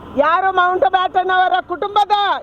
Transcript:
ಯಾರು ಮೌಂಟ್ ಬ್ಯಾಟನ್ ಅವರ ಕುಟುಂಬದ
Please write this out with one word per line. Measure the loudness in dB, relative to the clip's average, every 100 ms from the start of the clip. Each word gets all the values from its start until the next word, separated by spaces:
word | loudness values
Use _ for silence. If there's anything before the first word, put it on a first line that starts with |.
| -8 0
ಯಾರು | 0 2 0 2
ಮೌಂಟ್ | 2 2 2 0
ಬ್ಯಾಟನ್ | 0 -2 0 2
ಅವರ | 2 0 -4
ಕುಟುಂಬದ | -6 -2 0 0 0 0 -2